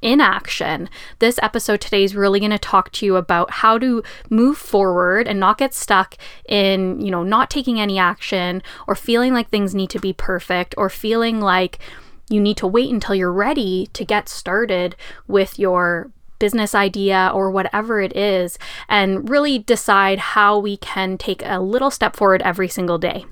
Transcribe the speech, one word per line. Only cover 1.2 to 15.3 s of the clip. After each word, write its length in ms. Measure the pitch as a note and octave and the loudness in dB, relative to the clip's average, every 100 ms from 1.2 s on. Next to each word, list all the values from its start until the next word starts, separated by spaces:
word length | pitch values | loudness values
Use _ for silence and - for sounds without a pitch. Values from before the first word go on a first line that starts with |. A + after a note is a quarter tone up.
| A3+ A#3+ | 0 2
episode 400 | G#3+ A#3 - G#3 | -2 -2 -2 -2
today 220 | - G3+ | 0 2
is 120 | G3 G3+ | 2 2
really 240 | G3 G3+ | 2 2
gonna 200 | G#3+ G#3 | 2 -2
talk 320 | - G3 F#3 | 2 0 0
to 160 | - G3+ | -4 0
you 80 | F#3 | 0
about 340 | F3 F3 F3 | 2 0 0
how 300 | - A3 A3+ | 2 2 4
to 240 | B3+ A#3 - - - | 2 -2 -4 -14 -2
move 300 | A3 B3 D4 | 4 4 2
forward 680 | - G#3 G3 F3+ F3+ F#3+ A#3 | 0 2 4 4 4 2 0
and 120 | G3+ | 2
not 180 | F#3+ G#3 | 2 2
get 160 | C4+ | 0
stuck 420 | - - G3 F#3+ - - - - | -2 2 2 2 -6 -18 -18 -4
in, 540 | G#3 G3 F#3+ F#3 F#3 | 0 2 2 -2 -4
you 80 | G#3 | -4
know, 140 | F3+ | -2
not 260 | F3 A3 C4 | 0 2 2
taking 300 | D4 C4 A#3 | -2 -2 -2
any 180 | G#3 F#3+ | 0 2
action 640 | F3+ G3 - G3 F3+ F#3 - - - | 2 0 -4 -2 -2 -4 -8 -14 -6
or 80 | |
feeling 400 | G3 - A#3 B3+ | -6 0 2 2
like 160 | B3 A#3 | 0 0
things 240 | G#3+ G3 | 0 0
need 160 | G3 F#3 | -2 -4
to 100 | G#3 | -4
be 140 | F#3+ | -6
perfect 600 | F3+ - F#3 - F3+ F3+ - | -4 -4 -4 -2 -2 -2 -2
or 120 | G3 | -4
feeling 520 | - A3 A3+ A#3 A3+ | -2 -2 0 0 0
like 380 | G#3 F#3 F#3 - - - - - - | 2 2 0 -4 -16 -18 -20 -20 -2
you 100 | G#3 | 0
need 180 | G#3 G#3 | 2 0
to 100 | F#3+ | 0
wait 240 | G#3+ C4 | 0 0
until 240 | A#3 - G3 | -2 -2 0
you're 180 | F3+ | 0
ready 540 | F3+ G#3 D4 G#3 F#3 G3 | 0 0 0 -2 -2 -4
to 120 | - E3 | -8 -2
get 240 | G#3 G#3+ | -2 -2
started 680 | - - F#3+ A#3 F#3 F3+ F3+ - - | -10 -4 -2 0 0 -2 -6 -18 -18
with 300 | - | 0